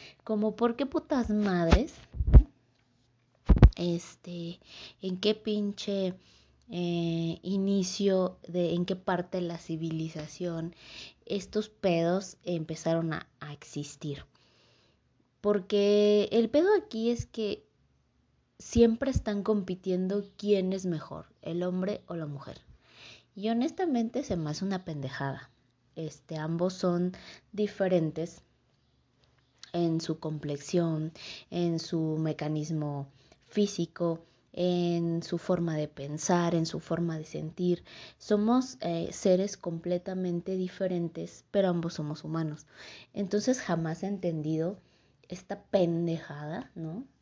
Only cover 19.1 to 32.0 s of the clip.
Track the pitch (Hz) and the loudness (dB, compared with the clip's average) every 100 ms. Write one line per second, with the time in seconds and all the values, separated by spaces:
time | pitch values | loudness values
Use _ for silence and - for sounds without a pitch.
19.1 | 262 - 202 196 208 185 180 190 180 185 | 0 -2 -2 0 0 0 -6 -2 -2 0
20.1 | 202 196 - 208 196 185 190 185 156 - | -2 -4 -6 2 2 2 -2 -2 -4 -6
21.1 | - - _ - 170 180 185 185 208 - | -14 -14 _ -8 -4 -4 -2 -4 -6 -8
22.1 | 170 151 139 - - - - _ - - | -8 -8 -10 -12 -16 -20 -20 _ -20 -20
23.1 | - _ - 208 233 285 - 359 240 226 | -20 _ -6 -2 0 0 0 0 0 0
24.1 | - - 180 151 151 196 185 185 147 135 | -4 -4 -2 -2 -2 -2 -4 -6 -8 -8
25.1 | - 139 131 - _ _ _ _ - 156 | -4 -6 -6 -12 _ _ _ _ -10 -10
26.1 | - - 160 156 165 180 185 185 175 180 | -12 -12 -8 -4 -2 -2 0 0 0 -2
27.1 | 180 - - _ 202 202 - 190 180 156 | -4 -18 -20 _ -4 -4 0 2 2 2
28.1 | 156 170 - _ _ _ _ _ _ _ | -4 -8 -10 _ _ _ _ _ _ _
29.1 | _ _ _ _ _ - 170 170 160 160 | _ _ _ _ _ -6 0 2 0 -2
30.1 | 160 160 151 147 143 - 175 165 156 156 | -4 -4 -6 -6 -6 0 0 2 0 -4
31.1 | - - - - 175 175 165 - 165 | -8 -16 -16 -8 -2 0 0 -2 -2